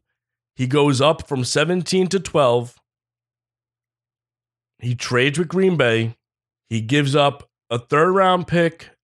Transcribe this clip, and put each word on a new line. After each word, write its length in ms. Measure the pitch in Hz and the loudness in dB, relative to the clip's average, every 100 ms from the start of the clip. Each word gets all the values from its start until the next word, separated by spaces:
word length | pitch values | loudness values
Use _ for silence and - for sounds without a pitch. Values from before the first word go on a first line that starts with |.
| _ _ _ _ _ | _ _ _ _ _
He 120 | - 127 | -8 -2
goes 340 | 143 143 127 | 2 2 4
up 260 | 139 160 - | 2 0 -4
from 160 | 131 | -6
seventeen 640 | 123 147 156 180 156 185 185 | -2 -2 0 -2 -2 0 0
to 120 | 190 | -2
twelve. 580 | - 160 131 120 120 - _ _ _ _ _ _ _ _ _ _ _ _ _ _ _ _ _ _ _ _ | -2 2 2 2 -2 -14 _ _ _ _ _ _ _ _ _ _ _ _ _ _ _ _ _ _ _ _
He 160 | 123 | -8
trades 440 | 120 - 120 139 143 | -6 -2 0 0 0
with 100 | 175 | -4
Green 280 | 180 190 165 | 0 0 2
Bay. 400 | 123 113 113 - _ _ _ _ - | 0 0 -2 -8 _ _ _ _ -8
He 120 | 113 | -6
gives 360 | 110 143 143 147 | -2 0 2 2
up 340 | 143 - - _ - | 0 -2 -18 _ -8
a 100 | 120 | -8
third-round 680 | - 147 175 190 185 180 165 | -2 0 2 2 2 0 0
pick 440 | 170 165 - - _ | 0 0 -4 -20 _